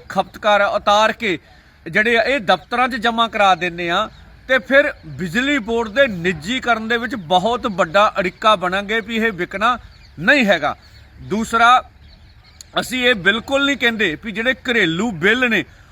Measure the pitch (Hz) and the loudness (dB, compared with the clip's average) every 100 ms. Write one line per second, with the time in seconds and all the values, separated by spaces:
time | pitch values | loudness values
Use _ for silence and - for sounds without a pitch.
0 | - 190 175 - 214 202 202 127 - 208 | -4 -6 -6 -4 0 2 2 0 2 2
1 | 110 - 220 160 - - _ _ 165 185 | 2 0 -4 -4 -8 -20 _ _ -4 0
2 | 220 233 240 277 185 185 - 240 254 240 | 2 2 2 0 0 0 -2 -2 -2 0
3 | 233 226 226 220 196 175 175 170 170 180 | -2 0 0 2 2 2 -2 -4 -2 -2
4 | 220 - - - - 262 262 269 294 - | -4 -10 -20 -14 -2 -2 2 2 2 -2
5 | 160 131 180 202 277 285 208 233 220 220 | -14 -10 -4 -2 0 -2 -2 -4 -2 0
6 | 269 180 175 160 165 254 240 220 220 240 | 0 0 -4 -4 -4 -4 -2 -2 -2 -4
7 | 233 254 156 - 208 240 247 185 175 190 | -4 -8 0 0 2 -2 -2 -2 0 4
8 | 214 - 185 - 220 202 180 190 202 226 | 2 2 -4 0 0 2 0 -4 -4 -6
9 | 202 226 226 175 175 196 226 240 - - | -4 -2 -2 -4 -8 -2 -2 -2 -8 -20
10 | - - 190 285 202 170 143 - - - | -20 -4 2 4 4 2 0 -6 -12 -20
11 | - - 131 208 226 226 233 254 - - | -20 -20 -6 -6 -2 4 6 4 2 -12
12 | - - - - - - - 170 - 254 | -20 -20 -20 -20 -20 -20 -10 -8 -6 0
13 | 247 220 175 220 - 277 277 269 240 220 | 0 2 2 0 0 0 0 0 0 0
14 | 202 147 226 202 240 - - 233 175 165 | -2 -2 -6 -4 -2 -2 -2 0 2 0
15 | 233 165 190 247 247 202 - - - | -2 0 2 2 2 0 -2 -10 -20